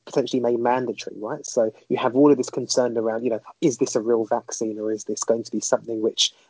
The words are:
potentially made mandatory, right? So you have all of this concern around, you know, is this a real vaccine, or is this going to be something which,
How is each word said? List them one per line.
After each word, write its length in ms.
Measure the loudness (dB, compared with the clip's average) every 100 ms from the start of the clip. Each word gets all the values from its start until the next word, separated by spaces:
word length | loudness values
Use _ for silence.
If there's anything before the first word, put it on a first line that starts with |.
| -6
potentially 360 | -2 0 0
made 180 | 0 2
mandatory, 560 | 2 0 -2 -6 -10 -10
right? 260 | -10 -10 -4
So 260 | 0 0 -2 -6
you 80 | -2
have 180 | 0 6
all 140 | 6
of 80 | 6
this 120 | 2
concern 480 | -4 -2 0 0 0
around, 260 | -2 -2
you 60 | -2
know, 100 | -4 -6 -2
is 160 | 0 0
this 180 | 0 0
a 60 |
real 240 | 2 2 2
vaccine, 520 | -2 -4 -6 -6 -4
or 120 | -4
is 140 | -4 -4
this 180 | -6
going 200 | 0 0
to 80 | 0
be 100 | -4
something 400 | 0 -2 -2 -2
which, 320 | -2 0 -2 _ _